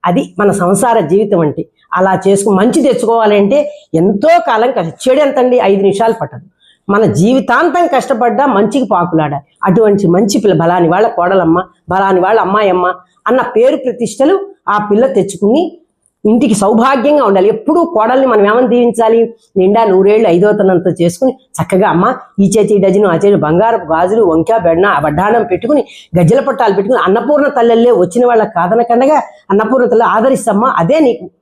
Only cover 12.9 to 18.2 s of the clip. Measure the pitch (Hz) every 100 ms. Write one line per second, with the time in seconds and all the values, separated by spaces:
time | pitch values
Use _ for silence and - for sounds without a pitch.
12.9 | 180 _ _ - 254 233 220 254 294 254
13.9 | 220 233 - 277 381 - - - 208 208
14.9 | 208 269 226 180 - 202 277 349 - _
15.9 | _ _ _ 214 233 240 208 202 226 254
16.9 | 277 262 294 226 196 196 220 - 330 339
17.9 | 220 226 262